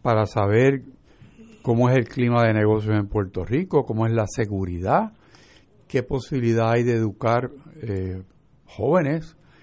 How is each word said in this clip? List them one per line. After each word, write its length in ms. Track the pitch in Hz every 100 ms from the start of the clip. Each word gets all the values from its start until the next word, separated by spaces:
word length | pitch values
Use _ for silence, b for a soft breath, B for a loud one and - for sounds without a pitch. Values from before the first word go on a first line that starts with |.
para 240 | 127 110 104
saber 580 | - 101 110 131 139 - - _ B B B - -
cómo 280 | - 117 123
es 80 | 131
el 100 | 113
clima 360 | 131 120 120
de 100 | 113
negocios 420 | 110 107 107 107 107
en 120 | 101
Puerto 380 | 107 95 92 90
Rico, 400 | 135 185 156 127
cómo 200 | 107 113
es 80 |
la 120 | 113 104
seguridad, 840 | - 107 98 92 85 92 165 214 - b b b b b _ -
qué 160 | 131
posibilidad 680 | - 135 - 135 117 113 113
hay 120 | 120
de 100 | 120
educar, 580 | 117 110 98 117 120 127 - - -
eh, 420 | 117 95 95 92 95 _ _ _ _
jóvenes 720 | - 117 180 143 160 160 - b b